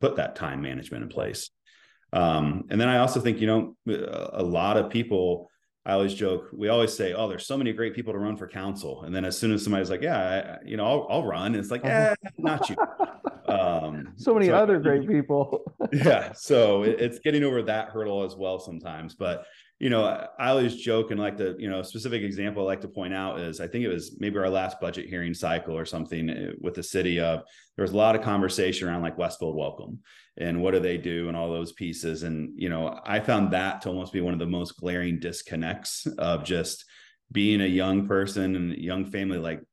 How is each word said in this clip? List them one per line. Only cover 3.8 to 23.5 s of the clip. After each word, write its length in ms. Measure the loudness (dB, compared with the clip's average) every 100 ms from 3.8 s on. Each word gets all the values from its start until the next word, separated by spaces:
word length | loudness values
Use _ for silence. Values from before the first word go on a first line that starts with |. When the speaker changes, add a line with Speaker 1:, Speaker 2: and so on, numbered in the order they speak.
| -4
Speaker 1:
a, 420 | -4 -4 -6 -6
a 80 | -2
lot 320 | 0 2 4 4
of 140 | 2
people, 600 | 0 0 2 2 0 -4 _ _ _
I 80 | 0
always 220 | 2 2
joke, 340 | 0 0 -2 -4
we 160 | -4 2
always 260 | 4 2 0
say, 160 | -2
"Oh, 160 | 0 -4
there's 180 | -4 -6
so 120 | -2
many 120 | -2
great 180 | -2 -4
people 200 | -4 -6
to 40 | -4
run 200 | -4 -4
for 80 | -8
council." 540 | -8 -6 -6 -8 -10
And 120 | -6
then 120 | -4 -4
as 100 | 0
soon 160 | 0
as 100 | 2
somebody's 280 | 2 0 0
like, 100 | -2
"Yeah, 160 | 0 0
I, 180 | 0 -2 -4
I, 40 | -10
you 140 | -8 -2
know, 80 | 2
I'll, 200 | 2 2
I'll 140 | -2 0
run," 280 | -2 -2
it's 160 | -2 -2
like, 140 | -4
Speaker 2:
Uh-huh. 300 | 2 4 4 2
Speaker 1:
"Eh, 40 | -4 -4
not 320 | -2 0 -2
you." 60 | 0
Speaker 2:
<laughs> 60 | -2 0 -4 -4 -10 -6 0
Speaker 1:
Um, 680 | 2 2 0 -2 -6 -10 -2
Speaker 2:
So 160 | 4
many 140 | 6 8
Speaker 1:
so 80 |
I 80 | 6
Speaker 2:
other 180 | 6 6
Speaker 1:
think 20 | 4 4 4
Speaker 2:
great 20 |
people. 640 | 2 4 2 2 -2 -6 -6
<laughs> 140 | -2
Speaker 1:
Yeah. 400 | 4 6 6 2
So 500 | -10 4 6 8 6
it, 160 | 4 2
it's 200 | 0 0
getting 260 | 2 4
over 160 | 4 2
that 260 | 0 -2 -2
hurdle 340 | -4 -2 0
as 100 | -2
well 240 | -2 -4 -4
sometimes. 560 | -6 -10 -10 -10 -12
But, 300 | -4 -4 -4 -8 -20 _ _
you 120 | 2
know, 120 | 4
I, 240 | 4 0 -6 -2
I 100 | 2
always 260 | 4 4 0
joke 340 | 2 2 2
and 100 | 0
like 160 | -2 -2
to, 180 | -4 -2
you 100 | -4
know, 120 | -4
a 40 |
specific 380 | -6 -8 -4 -2
example 400 | -4 -4 -4 -2
I 40 | -2
like 140 | -2
to 80 | -6
point 240 | -8 -6
out 260 | -4 -4 -4
is 200 | -6